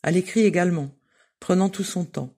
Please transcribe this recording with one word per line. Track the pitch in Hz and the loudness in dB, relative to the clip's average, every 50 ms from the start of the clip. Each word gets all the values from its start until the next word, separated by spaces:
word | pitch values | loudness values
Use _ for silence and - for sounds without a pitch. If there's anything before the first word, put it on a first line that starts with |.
| - | -2
À | - | 2
l'écrit | 170 185 180 - - 226 220 | 0 0 0 0 2 4 4
également, | 202 165 175 175 180 175 160 143 139 - _ _ _ _ _ _ _ _ _ | 4 4 2 2 2 0 -2 -4 -6 -10 _ _ _ _ _ _ _ _ _
prenant | - - 185 185 190 | -2 0 2 2 2
tout | 196 190 - 196 | 0 0 -4 -8
son | - - 185 175 | -6 -4 -6 -6
temps. | - - 143 135 127 _ | -6 -6 -8 -10 -10 _